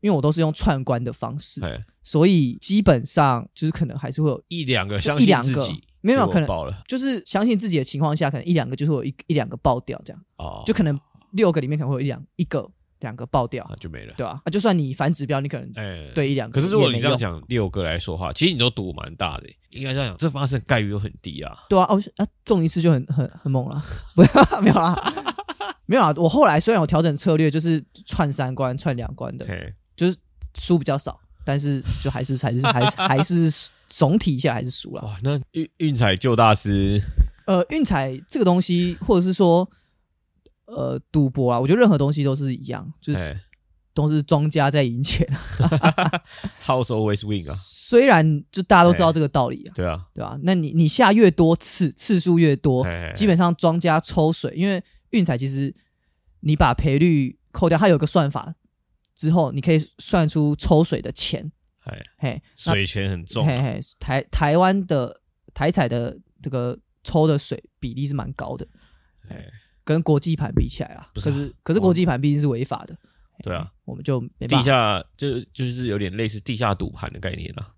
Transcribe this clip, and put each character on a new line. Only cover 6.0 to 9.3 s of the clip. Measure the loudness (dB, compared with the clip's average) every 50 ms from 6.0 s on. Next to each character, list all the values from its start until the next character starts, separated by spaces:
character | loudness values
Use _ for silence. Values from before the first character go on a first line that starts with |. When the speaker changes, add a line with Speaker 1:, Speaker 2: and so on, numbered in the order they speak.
Speaker 1:
没 | _ 0 2
有， | 2 2
Speaker 2:
结 | 2 2
果 | 0 0
爆 | 0 -2 -4 -4
了。 | -6
Speaker 1:
可 | -8 -12
能 | -10 _
就 | -8
是 | -4 -4 -4 -4 -4 -6
相 | -4 -2 0 2
信 | 2 2 0
自 | 0 0
己 | 0
的 | -2 -2
情 | -2 -4 -2
况 | -2 -2 0
下， | 0 -2 -2
可 | -4 -4
能 | -2
一 | 0 0
两 | 0 0 -2
个 | -6
就 | -4 -2
是 | -2
会 | -2
有 | -2 -2
一， | -6 -10 _ -6
一 | _